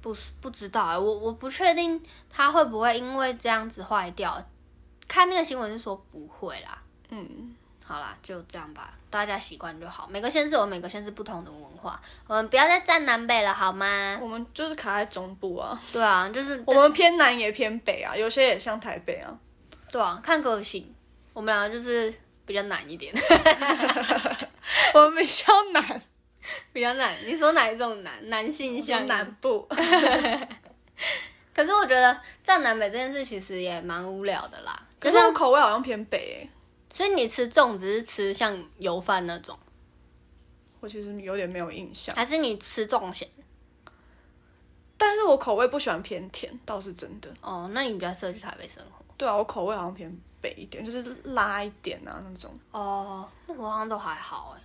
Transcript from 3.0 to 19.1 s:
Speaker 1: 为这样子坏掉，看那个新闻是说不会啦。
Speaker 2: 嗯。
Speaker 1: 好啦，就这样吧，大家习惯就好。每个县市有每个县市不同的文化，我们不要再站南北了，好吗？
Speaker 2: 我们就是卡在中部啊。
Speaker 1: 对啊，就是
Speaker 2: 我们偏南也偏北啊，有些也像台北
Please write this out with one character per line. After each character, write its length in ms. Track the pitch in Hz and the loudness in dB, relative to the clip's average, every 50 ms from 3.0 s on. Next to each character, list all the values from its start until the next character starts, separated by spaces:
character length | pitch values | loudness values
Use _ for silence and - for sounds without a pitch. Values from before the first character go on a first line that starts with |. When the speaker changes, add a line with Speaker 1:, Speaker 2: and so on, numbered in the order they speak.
| 247 247 262 | -2 -6 -4
Speaker 1:
为 160 | 269 269 254 254 | -2 -2 -2 -2
这 120 | 233 - 233 | -4 0 0
样 220 | 226 220 220 226 | 0 0 0 -6
子 140 | 226 - 185 | -12 -14 -8
坏 260 | - 220 208 185 180 | -2 -2 -2 -2 -4
掉， 320 | 180 - 202 170 - - - - - _ _ _ _ _ - _ _ _ - _ | -8 -6 -6 -6 -6 -8 -10 -16 -20 _ _ _ _ _ -20 _ _ _ -16 _
看 220 | - 370 359 359 | 4 4 4 4
那 60 | 370 | 4
个 100 | 359 330 | 0 0
新 140 | 302 269 254 | 0 -2 -6
闻 120 | 233 208 | -6 -8
是 60 | 214 226 | -8 -10
说 180 | 233 220 196 190 _ _ | -10 -10 -10 -10 _ _
不 140 | _ 156 151 | _ -20 -20
会 340 | - - - - 175 139 - | -18 -16 -12 -12 -10 -10 -12
啦。 200 | - - - - - - _ _ _ _ | -12 -14 -16 -18 -18 -20 _ _ _ _
Speaker 2:
嗯。 440 | 233 214 180 - - - 226 240 233 _ _ _ _ _ - | -16 -16 -14 -16 -16 -16 -18 -18 -20 _ _ _ _ _ -18
Speaker 1:
好 160 | - - 147 | -14 -12 -12
啦， 180 | 147 104 101 - _ | -10 -12 -14 -16 _
就 180 | - 190 175 170 | -16 -16 -16 -16
这 140 | _ - 175 | _ -16 -16
样 160 | 160 156 151 | -16 -16 -18
吧， 200 | 147 139 - - - - _ | -18 -20 -20 -20 -20 -20 _
大 160 | - 208 208 | -4 -4 -4
家 120 | 208 202 196 | -4 -4 -6
习 200 | - - 165 - | -6 -8 -10 -10
惯 200 | - 170 160 156 | -14 -14 -14 -14
就 80 | 170 170 | -16 -18
好。 180 | 180 - - - | -16 -16 -16 -10
每 120 | 190 202 | -10 -6
个 80 | 208 240 | -4 -2
县 180 | - 320 294 - | 0 0 0 2
市 80 | - | 2
有 100 | 269 208 | 0 0
每 140 | 202 196 175 | 0 -2 -8
个 80 | 170 175 | -10 -10
县 160 | - 208 208 | -12 -12 -12
市 80 | 208 | -12
不 100 | 208 - | -12 -12
同 220 | 214 - - 170 175 | -14 -12 -12 -14 -14
的 80 | 160 | -14
文 100 | 151 151 147 143 143 | -18 -20 -20 -20 -20
化， 260 | 175 - 170 - - - - - - - | -16 -14 -14 -14 -14 -16 -20 -20 -20 -10
我 80 | - 214 | -2 -2
们 120 | 214 220 220 | -2 0 2
不 80 | 220 | 4
要 100 | 254 285 | 6 6
再 140 | 320 349 359 | 6 6 4
站 260 | 359 - 339 330 302 | 4 4 4 4 4
南 220 | 277 240 226 233 233 | 2 0 0 2 2
北 140 | 240 233 | 2 2
了， 120 | 208 196 196 | 4 2 0
好 180 | 202 202 190 | 2 0 -2
吗？ 460 | 185 190 196 196 202 202 202 196 196 208 | 0 0 -2 0 0 0 -2 -4 -4 -6
Speaker 2:
我 60 | 247 226 | -8 -10
们 160 | 220 233 240 240 - | -10 -10 -10 -10 -8
就 140 | - 302 320 | -6 -6 -6
是 60 | 311 | -6
卡 220 | - - 220 196 | -8 -6 -4 -2
在 100 | 208 214 | -2 -2
中 300 | 214 - 190 185 185 190 | -4 -6 -12 -12 -12 -14
部 220 | 185 - 190 175 - | -10 -8 -8 -6 -6
啊。 220 | 131 - - - - - | -8 -8 -8 -10 -12 -8
Speaker 1:
对 100 | - 233 | -2 2
啊， 280 | 226 214 196 185 180 196 | 4 4 4 4 2 0
就 120 | 220 254 | -4 -6
是 220 | 277 277 285 262 233 | -4 -4 -6 -6 0
Speaker 2:
我 80 | - 262 | 6 8
们 200 | 277 277 302 302 | 10 10 10 8
偏 240 | 320 370 339 339 349 | 8 6 6 8 8
南 200 | 302 254 247 240 | 6 6 6 4
也 140 | 226 214 | -2 -2
偏 260 | 214 - 254 214 220 233 | -2 -2 -2 -2 -2 -4
北 220 | - - 190 - | -2 -2 -4 -2
啊， 140 | 104 - - | -4 -6 -4
有 140 | 202 214 226 | -2 -2 -2
些 140 | 226 277 262 254 | 4 4 4 4
也 100 | 214 185 | 4 2
像 220 | - 240 226 247 | -2 -6 -6 -6
台 180 | 240 240 - - | -6 -8 -10 -8
北 160 | - - | -8 -8